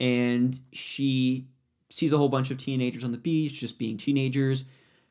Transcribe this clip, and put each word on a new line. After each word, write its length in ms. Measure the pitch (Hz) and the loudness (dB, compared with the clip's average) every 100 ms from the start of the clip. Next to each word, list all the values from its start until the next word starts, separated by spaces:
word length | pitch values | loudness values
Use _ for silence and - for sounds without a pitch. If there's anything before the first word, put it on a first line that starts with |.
and 580 | 127 123 123 120 127 127 - | 2 2 2 2 2 0 -10
she 760 | - - - 139 131 127 127 131 _ _ _ _ | -14 -10 -2 0 2 2 0 -6 _ _ _ _
sees 220 | - 160 | -2 2
a 60 | 147 | 4
whole 100 | 143 | 4
bunch 220 | 135 131 | 2 0
of 80 | 135 | -4
teenagers 460 | 139 131 123 120 | -4 -2 -2 -2
on 80 | 123 | -6
the 60 | 120 | -4
beach, 420 | 165 156 151 135 | -2 0 -2 -4
just 180 | 113 - | -8 -6
being 180 | 117 110 | -6 -4
teenagers. 680 | - 139 131 135 135 131 - - _ _ _ | 0 0 2 2 2 0 -4 -16 _ _ _